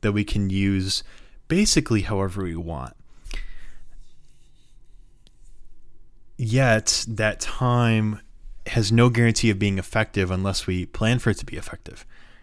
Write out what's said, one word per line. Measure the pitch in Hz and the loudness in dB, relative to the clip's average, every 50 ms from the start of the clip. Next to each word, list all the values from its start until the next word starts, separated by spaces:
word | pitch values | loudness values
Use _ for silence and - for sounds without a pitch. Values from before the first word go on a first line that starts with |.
that | - 110 101 | 0 0 0
we | 104 104 | 0 0
can | - - 101 101 95 | 0 0 0 0 0
use | 95 98 98 98 98 95 92 98 - - - - - - - - - - - - | 2 2 2 2 2 2 0 -2 -4 -4 -6 -10 -18 -20 -20 -20 -20 -20 -6 0
basically | 160 185 214 208 - 165 139 - 117 107 | 2 2 4 4 4 2 2 2 2 2
however | 95 95 107 98 98 95 90 101 95 | 2 0 0 0 0 -2 -2 -4 -6
we | 90 82 | -6 -6
want. | 82 82 80 78 71 64 64 - - - - - - - - - - - - - - - - - - - - - - - - - - - - - - - - - - - - - - - - - - - - - _ - - - - - - - - - - - - - - - - - - - - - - - - | -6 -6 -6 -8 -8 -8 -10 -14 -18 -20 -20 -20 -20 -14 -10 -8 -8 -6 -6 -6 -8 -8 -8 -10 -10 -12 -12 -12 -14 -14 -14 -16 -18 -20 -20 -20 -20 -20 -20 -20 -20 -20 -20 -20 -20 -20 -20 -20 -20 -20 -20 -20 _ -20 -20 -20 -20 -20 -20 -18 -16 -16 -14 -14 -14 -14 -16 -16 -16 -18 -18 -20 -20 -20 -20 -8 -6
Yet | 123 110 110 131 135 123 113 110 - - - - - | -4 0 2 4 6 6 4 4 4 0 0 0 -2
that | 113 110 101 110 107 101 - | -4 -2 0 0 0 0 -2
time | - - - - 127 123 120 120 120 117 113 110 107 107 107 107 - - - - - - - - - - | -6 -6 -4 0 0 2 4 4 4 4 4 4 2 0 -2 -4 -10 -18 -20 -18 -16 -14 -14 -12 -12 -2
has | - 120 107 95 | -2 0 2 4
no | 110 117 120 127 | 6 6 6 6
guarantee | 117 117 120 117 107 - - 113 | 6 6 4 4 4 4 4 2
of | 104 95 | 2 4
being | 104 101 95 | 2 0 0
effective | 95 92 - - 110 110 - - 101 95 90 | 0 -4 -2 0 0 -2 0 0 0 0 0
unless | 92 92 95 98 95 - - | 0 0 0 -2 -2 -2 -2
we | - 92 90 87 | -2 -2 -2 -2
plan | - - - 110 110 120 127 | -4 -4 -2 2 2 2 2
for | - 120 | 2 0
it | 101 - | 0 0
to | - | -4
be | - - - | -10 -10 -10
effective. | - - - - - - - - - - - - - - - - | -10 -10 -12 -12 -14 -18 -18 -18 -18 -20 -20 -20 -20 -20 -20 -20